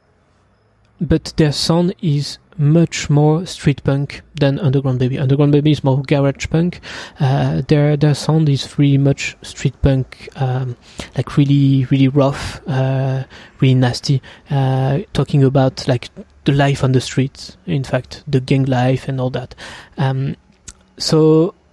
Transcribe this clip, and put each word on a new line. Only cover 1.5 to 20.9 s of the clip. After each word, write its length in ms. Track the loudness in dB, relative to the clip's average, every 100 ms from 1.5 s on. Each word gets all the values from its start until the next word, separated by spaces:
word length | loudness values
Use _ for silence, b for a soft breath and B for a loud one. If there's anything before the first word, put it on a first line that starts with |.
sound 420 | 0 0 2 0 -2
is 380 | -2 -2 -4 -12 _ -2
much 500 | 2 4 2 -2 0
more 380 | 2 4 2 -4
street 380 | -2 -2 0
punk 400 | -2 -2 -4 -10 -16
than 240 | -2 0 2
Underground 400 | 0 0 0 0
Baby. 220 | -2 -2
Underground 320 | 0 2 4
Baby 180 | 4 2
is 140 | 0
more 180 | 0 -2
garage 460 | 0 0 0 -2 -4
punk. 320 | -2 -2 -4 B B B -4
Uh, 420 | 0 0 0 -2 0
their, 300 | 2 2 2
their 180 | 2 0
sound 340 | 0 2 2
is 300 | 0 -2 0
really 180 | 2 4
much 400 | 2 0 -6 -12
street 360 | -18 -6 -6 0
punk, 460 | 0 0 -2 -12 -20 -6
um, 380 | -4 -4 -6 -10 B B B -8
like, 220 | -2 0
really, 480 | 2 4 4 2 2
really 160 | 2 2
rough, 600 | 4 0 -2 -10 -10 -6
uh, 580 | -2 -2 -2 -2 -4 -8 B B 0
really 160 | 2 4
nasty, 480 | 2 -2 -2 -4 B B -6
uh, 520 | -2 0 0 -2 -4 -4
talking 300 | -4 0 2
about, 440 | 2 4 0 -2 -4
like, 220 | -4 -6 -18 -20 _ -2
the 60 |
life 320 | 2 0 0
on 100 | 0
the 80 | 0
streets, 560 | 0 -4 -4 -6 -20 -16 -6
in 160 | -6
fact, 400 | -4 -6 -6 -16 -4
the 120 | -4
gang 260 | 0 0 0
life 420 | 0 0 0 -4
and 140 | -6
all 80 | -6
that. 240 | -6 -10 -18 B B B -4
Um, 360 | -4 -2 -6 -8 _ _ -20 -20 _